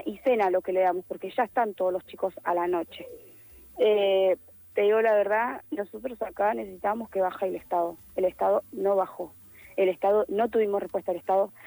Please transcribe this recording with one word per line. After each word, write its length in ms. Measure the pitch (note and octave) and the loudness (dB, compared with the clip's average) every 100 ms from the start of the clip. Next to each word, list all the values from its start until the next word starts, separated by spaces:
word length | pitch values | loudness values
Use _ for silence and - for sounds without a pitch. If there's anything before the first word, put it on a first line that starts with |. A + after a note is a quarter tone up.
| - | -4
y 100 | G#3 | -4
cena 240 | - A#3+ G3 | 0 2 2
lo 120 | F#3 | 0
que 100 | F#3+ | 0
le 80 | F#3 | 2
damos, 240 | F#3 F3 - | 2 0 -4
porque 240 | F#3 F#3+ - | -10 -8 -4
ya 80 | |
están 300 | A3+ - A3+ | -2 0 -2
todos 180 | F#3+ F#3 | 0 -2
los 120 | F3+ - | -2 -6
chicos 260 | - F#3+ - | -6 -6 -6
a 100 | - | -4
la 120 | F3 F3 | -2 0
noche. 400 | F3 E3 - - - - _ _ - - - | -2 -4 -12 -16 -18 -20 _ _ -20 -12 0
Eh, 580 | G#3+ G#3 G3 F#3+ F#3+ F3+ _ _ _ | 2 4 4 4 4 0 _ _ _
te 100 | - | 0
digo 180 | G3+ A3 | 2 4
la 100 | A3+ | 4
verdad, 480 | G#3+ G3 G#3+ A#3+ C4+ - | 4 2 0 -2 -6 -10
nosotros 500 | - G3+ A3 B3 A#3+ | -10 -8 -8 -10 -8
acá 320 | G#3 - G3+ | -8 -2 0
necesitamos 540 | A#3 G#3 F#3 G3+ A3 A3+ | 0 -6 -6 -4 -4 -4
que 100 | G3 | -2
baje 260 | F#3 - F#3+ | -2 -2 -4
el 80 | F3+ | -6
Estado. 400 | - F3+ E3+ E3+ - | -4 -2 -2 -4 -10
El 100 | - F#3 | -2 -2
Estado 360 | - F#3+ G3+ - | 0 2 0 -2
no 220 | A3+ G3 | -4 0
bajó. 380 | G3 F#3 - E3 _ _ - - - | 2 0 -4 -12 _ _ -20 -10 0
El 120 | F#3+ | 0
Estado, 360 | F3+ G3 G3+ - | 2 2 2 2
no 200 | G3+ A#3 | 0 0
tuvimos 340 | A3+ G#3 G3+ | 2 0 0
respuesta 300 | F#3 G3 F#3 | -2 -6 -4
al 40 | F3 | -6
Estado. 320 | - F#3+ G3+ - | 0 2 2 -4